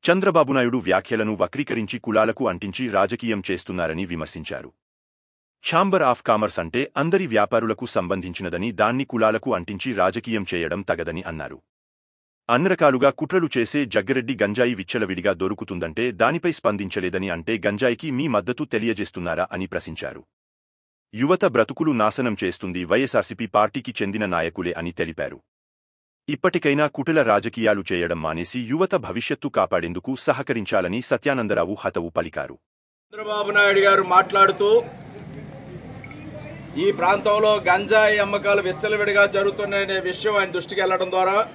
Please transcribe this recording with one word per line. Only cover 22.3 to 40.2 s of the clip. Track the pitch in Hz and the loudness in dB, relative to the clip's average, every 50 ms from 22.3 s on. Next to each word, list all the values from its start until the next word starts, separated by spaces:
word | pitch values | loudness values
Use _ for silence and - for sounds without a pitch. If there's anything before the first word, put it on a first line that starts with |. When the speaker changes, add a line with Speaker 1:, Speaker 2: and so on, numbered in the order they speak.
| 107 95 104 | -2 -2 -2
Speaker 1:
చేస్తుంది | 92 85 - - 92 90 90 90 | -4 -4 -4 -8 -6 -4 -4 -2
వైఎస్ఆర్సీపీ | 82 92 117 139 131 - 117 98 - 113 95 117 | 2 2 2 2 2 0 0 0 -2 -6 -8 -8
పార్టీకి | 104 - 104 104 107 _ 139 120 - 113 - | 0 2 2 2 2 _ -6 -8 -8 -6 -4
చెందిన | 110 98 98 107 107 | -4 -2 -2 -2 -2
నాయకులే | 98 87 85 82 85 82 - 90 87 85 82 | 0 0 0 -2 -2 -4 -4 -4 -4 -4 -4
అని | 82 87 | -6 -6
తెలిపారు. | 87 - 85 82 80 - 76 69 - 67 _ _ _ _ _ _ _ _ _ _ _ _ _ _ _ _ _ - | -4 -4 -6 -4 -4 -6 -8 -8 -8 -14 _ _ _ _ _ _ _ _ _ _ _ _ _ _ _ _ _ -8
ఇప్పటికైనా | 151 135 - 185 - 175 - 151 139 143 151 147 | -8 0 0 0 0 2 2 2 4 4 2 0
కుటిల | _ - 127 - 160 156 135 | _ -4 -2 2 2 2 4
రాజకీయాలు | 113 107 101 101 113 - - 110 107 104 101 92 - 101 | 6 4 4 2 0 -4 0 2 2 2 2 0 -2 -2
చేయడం | 87 85 85 85 82 | 0 0 0 -2 -2
మానేసి | 80 80 78 82 87 - - 123 | -2 -4 -4 -4 -6 -6 -6 -8
యువత | 120 110 131 160 185 185 - | -4 -4 0 0 0 0 0
భవిష్యత్తు | 180 110 95 90 120 - - 147 - - 139 | -2 -4 -4 -6 -6 -4 -4 -6 -4 -4 -4
కాపాడేందుకు | - - 95 90 104 90 82 85 87 90 - - 135 127 - - | 0 0 0 2 2 0 0 -2 -6 -6 -6 -6 -8 -4 0 0
సహకరించాలని | 143 131 139 - 127 117 101 - - 101 92 87 92 117 | 0 0 0 -4 -4 -4 -2 0 0 0 0 0 -4 -4
సత్యానందరావు | 127 - 139 120 - 143 139 131 113 104 104 85 85 90 104 - - | -2 -2 -4 -2 0 -2 0 0 0 0 0 0 0 -2 -4 -4 -4
హతవు | 98 - - 85 85 82 - | -4 -4 -4 -6 -4 -4 -4
పలికారు. | 85 82 - 80 69 64 - - _ _ _ _ _ _ _ _ _ _ - | -4 -4 -6 -8 -8 -8 -12 -18 _ _ _ _ _ _ _ _ _ _ -14
Speaker 2:
చంద్రబాబు | 208 220 214 214 208 202 202 | -12 -8 -6 -4 -4 -2 2
నాయుడు | 208 208 202 202 196 196 | 4 6 6 6 6 6
గారు | 196 196 196 196 190 180 180 | 6 6 6 4 4 6 6
మాట్లాడుతూ | 185 190 - 196 196 196 190 190 - 202 208 220 240 233 - - - - - - - - - - - - - - - - - 359 349 - - - - - - - - - - - - - - - - - - - 131 175 | 4 4 4 6 6 6 6 6 2 2 4 4 4 2 0 -12 -16 -18 -18 -16 -16 -16 -14 -14 -14 -16 -16 -16 -16 -16 -16 -16 -16 -14 -16 -16 -16 -16 -16 -16 -16 -16 -14 -14 -14 -14 -14 -14 -14 -16 -10 -6 0 0
ఈ | 202 | 0
ప్రాంతంలో | 196 - 170 180 202 202 196 214 208 214 214 214 214 208 185 175 | 0 2 2 2 2 2 2 2 2 4 4 4 4 2 4 2
గంజాయి | 180 190 202 196 214 214 214 208 214 208 | 2 2 2 4 4 6 6 6 4 4
అమ్మకాలు | 202 196 202 208 - 202 202 202 | 2 0 0 -2 2 2 2 2
విచ్చలవిడిగా | 190 185 185 - - 208 214 208 208 202 202 202 202 196 185 | 2 0 -4 -2 -2 -2 0 0 0 2 6 6 4 6 4
జరుగుతున్నాయనే | 196 202 202 190 - 208 196 202 196 196 190 196 190 | 2 2 2 0 -2 -4 -2 0 -2 0 0 -2 -2
విషయం | 180 180 175 - | -2 -2 -4 -2